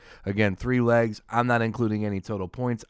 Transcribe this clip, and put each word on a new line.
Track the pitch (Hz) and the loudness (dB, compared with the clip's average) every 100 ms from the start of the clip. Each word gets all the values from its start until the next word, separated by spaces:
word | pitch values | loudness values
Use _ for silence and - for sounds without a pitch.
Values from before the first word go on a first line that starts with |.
| - - | -20 -12
Again, | 98 101 104 92 | -4 2 2 0
three | 123 127 | 0 2
legs. | 117 117 117 104 - | 4 4 2 -2 -4
I'm | 117 123 | -2 2
not | 120 | 2
including | 113 110 113 107 107 | 0 0 -2 0 -2
any | 98 | -4
total | - 104 92 | -6 -8 -8
points. | - 123 113 - | -6 -4 -4 -6